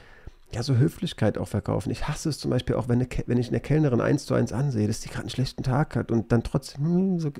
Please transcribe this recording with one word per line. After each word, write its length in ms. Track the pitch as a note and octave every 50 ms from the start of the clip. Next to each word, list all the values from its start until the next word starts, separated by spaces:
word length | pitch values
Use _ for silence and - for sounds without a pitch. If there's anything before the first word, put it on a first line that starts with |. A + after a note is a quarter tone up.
| - - - - - - - - - -
ja, 140 | - G#2+ A#2+
so 140 | C3+ C3+ A#2
Höflichkeit 600 | C3+ E3 - - - E3 - - A2+ G#2+ - -
auch 120 | F#2+ -
verkaufen. 420 | - G#2 - - G#2+ A2 - A2
Ich 160 | G#2+ - - -
hasse 220 | D3+ - - D#3+
es 100 | C#3 -
zum 120 | - C#3
Beispiel 240 | B2+ B2+ - - A#2+ -
auch, 100 | - A#2+
wenn 120 | A#2+ B2
eine 60 | B2
Ke-, 200 | B2 - - - -
wenn 100 | A#2+ B2
ich 120 | A#2+ A#2+
eine 100 | - A#2+
Kellnerin 400 | - - C#3 D#3 D#3 C#3+ A#2+ A2+
eins 260 | G#2+ A2 C3+ C3 -
zu 80 | - C3
eins 200 | A#2+ A#2+ A#2 -
ansehe, 340 | A2+ C#3+ D3 B2+ G#2+ G#2+ G#2
dass 140 | A2 -
die 80 | - -
gerade 140 | - B2 -
einen 60 | -
schlechten 320 | - - C3 - - -
Tag 340 | - C#3 B2+ C#3 D3+ - - A#2+
hat 120 | - -
und 220 | A2+ A2+ G#2 -
dann 100 | A#2+ A#2
trotzdem, 440 | - - - D3 - - - C#3 C#3+
hm, 340 | E3 F3 F3+ F#3+ F#3+ F#3 E3+
so 120 | D#3+ D3 C#3+